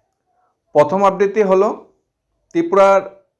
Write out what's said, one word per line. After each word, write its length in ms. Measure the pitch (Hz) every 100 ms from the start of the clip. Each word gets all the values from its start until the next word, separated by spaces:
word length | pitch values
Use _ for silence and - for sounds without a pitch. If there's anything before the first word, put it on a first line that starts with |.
| _ _ _ _ _ _ _ 151
প্রথম 240 | 147 190 196
আপডেটটি 320 | 190 196 208 196
হলো 180 | 190 208 - - _ _ _ _ _ _
ত্রিপুরার 500 | 170 170 196 196 196 - - _